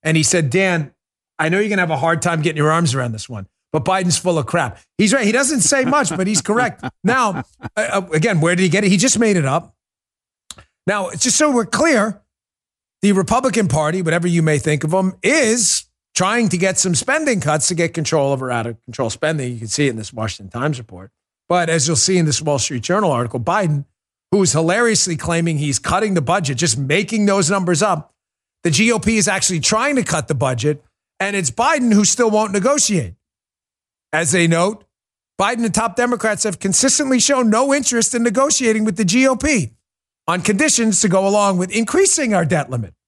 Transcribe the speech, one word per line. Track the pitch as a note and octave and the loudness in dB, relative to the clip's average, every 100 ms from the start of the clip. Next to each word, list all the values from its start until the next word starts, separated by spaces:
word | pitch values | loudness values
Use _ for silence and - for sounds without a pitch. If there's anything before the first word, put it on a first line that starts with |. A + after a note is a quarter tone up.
And | D#3+ D#3+ | 2 2
he | |
said, | D3+ F3 D3 | 2 0 2
"Dan, | F3+ F#3+ E3+ C#3+ _ _ _ _ - | 2 2 0 -4 _ _ _ _ -6
I | D#3+ | -2
know | F#3 | 0
you're | G#3 | 0
gonna | G3 F3 | 0 0
have | D3 | 0
a | E3 | 0
hard | E3 | 0
time | F3+ E3 | 0 0
getting | D#3+ D3+ | -2 0
your | D3+ | 0
arms | D#3+ E3+ | 2 0
around | C3 B2 | -2 -4
this | A2 - | -8 -12
one, | A2 F#2+ _ _ | -14 -14 _ _
but | D#3 | -4
Biden's | F3+ F#3+ F3+ - | 0 0 0 -2
full | F3+ E3 | 0 -2
of | A#2+ | 0
crap." | E3+ B2+ - _ - | -2 -2 -8 _ -2
He's | G#3 | 0
right. | C4+ G#3+ | 2 2
He | |
doesn't | A#3+ C#4 C#4+ | 0 0 0
say | - C#4 | 0 0
much, | C4 D4+ C4 | 2 0 0
but | E3 F#3+ | -2 -2
he's | G#3+ | -2
correct. | - A3 B3 - - | -2 -2 -2 -4 -14
<laughs> | _ | _
Now, | F#3+ B3+ A3+ F3 - _ - - | 0 0 0 -4 -10 _ -10 -6
uh, | A3 G3+ | -2 -2
uh, | F#3 | -2
again, | D#3 G#3+ F3 | -2 0 2
where | E3 F3 | 2 2
did | |
he | F#3 | 2
get | F#3 | 2
it? | G3+ | 2
He | F#3+ | 2
just | B3 G#3+ | 2 2
made | A3+ F#3 | 2 2
it | C3+ | 0
up. | D3+ - _ _ _ _ _ _ _ _ - _ _ - | -2 -4 _ _ _ _ _ _ _ _ -20 _ _ -4
Now, | G3+ F#3 | -2 -4
just | E3+ B3+ - | -4 -2 2
so | D4+ | 2
we're | B3 G#3+ - | 2 0 0
clear, | E4 B3+ G#3+ - _ _ _ _ _ _ _ _ | 2 2 0 -4 _ _ _ _ _ _ _ _
the | G3+ | 2
Republican | F#3+ F3+ A#3 C4 A3+ F#3+ | 2 2 0 2 0 0
Party, | C#3+ D3+ F#3 | 0 0 0
whatever | E3 E3+ F3 | 0 0 2
you | E3+ | 2
may | D#3+ D3+ | 2 2
think | D#3+ D#3 | 0 -2
of | D#3 | 0
them, | F#3 F#3+ F#3 | 0 0 -2
is | A3 D#4 A3+ A#3+ A3 - - _ _ | 0 2 2 2 0 -2 -6 _ _
trying | - F#3 A#3 G#3+ | -2 0 2 0
to | E3+ | 0
get | F#3+ F#3 | 0 0
some | F#3+ | 0
spending | E3 - D4 D4+ G#3 | -2 0 0 0 0
cuts | C#3+ F#3 - | 0 0 0
to | |
get | E3+ E3 | -2 -2
control | E3+ D3+ D#3+ C#3 | -2 -2 0 0
over | C3+ C3 | -2 -2
out | A#2+ A#2 | -4 -4
of | A2+ | -10
control | - A#2 A#2 | -14 -6 -6
spending. | - D#3 D#3+ B2 | -2 -4 -2 -6
You | A#2 | -8
can | A2 | -8
see | - C#3+ | -2 -2
it | |
in | A2+ | -2
this | G2+ | -10
Washington | A#2+ A2 - F#2+ | -6 -8 -8 -12
Times | A#2+ C#3+ B2+ | -6 -4 -4
report. | A2+ F2+ F#2+ _ _ _ _ | -10 -18 -20 _ _ _ _
But | F3 E3 | 0 0
as | D#3+ C#3 | 0 0
you'll | D3+ - | 0 2
see | F#3 | 2
in | D#3+ | 2
this | C3+ | -2
Wall | D#3 C#3 | -2 -2
Street | - B2 | -2 -6
Journal | A2 F#3+ F#3+ | -2 0 2
article, | B2+ A#2+ B2+ | 0 -2 -4
Biden, | A#2+ G3 F3+ D3 C#3 _ _ _ _ | -2 0 0 -2 -6 _ _ _ _
who | G3+ | 0
is | F3+ | 2
hilariously | D3 E3 G3+ A#3+ G#3+ F#3 D#3+ | 2 0 2 2 0 -2 -4
claiming | E3+ E3+ E3+ D3+ | -2 -2 0 -2
he's | D3 C3+ | -2 -4
cutting | - F#3 A3 | -2 -2 0
the | F3+ B2 | -2 0
budget, | F#3+ C#3+ B2+ | -2 -2 -2
just | E3+ A2+ | -2 -2
making | C3+ E3+ G3+ A3 G3+ | 0 -2 0 0 2
those | G3 D#3 | 2 0
numbers | G3 F3+ E3 | 0 0 0
up, | G#3 E3 - _ _ _ _ _ | 0 -2 -6 _ _ _ _ _
the | E3+ | -2
G | C#3+ A3 | 2 2
O | A3 | 2
P | - A3 | 0 0
is | F#3+ | 2
actually | F#3 - F3+ | 0 -2 -2
trying | - G#3+ C#4 | 0 0 2
to | C#4 | 0
cut | G#3 E3 - | 0 -4 -4
the | |
budget, | C#3+ C3 B2 C#3+ D3 _ _ _ _ | -2 -2 0 -2 -2 _ _ _ _
and | G3 G3+ | -4 -2
it's | D#3+ | -4
Biden | - C4 D#4 A#3+ | 0 0 2 4
who | G#3 | 4
still | G3+ - A#3 | 4 2 2
won't | G#3+ G#3+ | 2 0
negotiate. | G3 G#3+ D4 - F#3+ G2 - _ _ _ _ _ _ _ _ _ | 0 0 0 0 -2 -4 -12 _ _ _ _ _ _ _ _ _
As | D#3 E3+ | -2 0
they | F3+ E3+ | 2 2
note, | E3 F#3 A3 _ _ _ _ _ - | 2 0 -4 _ _ _ _ _ -2
Biden | G3+ A#3 | -2 0
and | A#3 | -2
top | A3 A3+ | 0 -2
Democrats | G#3 A#3+ A#3+ A3 G#3 | 0 0 0 -2 -2
have | A3 F3 | -4 -4
consistently | G3 - C4+ - C4+ C4 | -2 0 2 0 0 0
shown | - C4+ A#3 | 2 2 2
no | G#3+ C4+ | 2 2
interest | C#4 B3 A#3+ - | 0 0 -2 -2
in | A#3+ | 0
negotiating | A#3 G3+ C#4 - B3 A3 | 0 2 0 2 0 0
with | G#3+ G3 | 0 0
the | |
G | F#3+ A#3 C4+ | 0 4 2
O | B3+ | 2
P | D4+ C4 A#2+ _ _ _ _ _ - | 0 0 -2 _ _ _ _ _ -4
on | F3+ | -2
conditions | F#3 G3 D#4 - A3 G3 | 0 2 2 2 0 0
to | G3+ | 2
go | F#3+ G3 | 2 2
along | G#3 G3+ F#3 | 2 2 0
with | F#3 | -2
increasing | G#3 A3 E4+ G4 - B3+ | -2 0 2 2 2 0
our | G3 D#3+ | 0 2
debt | D3+ B2+ | -2 -2
limit. | B2+ G2 _ | -6 -8 _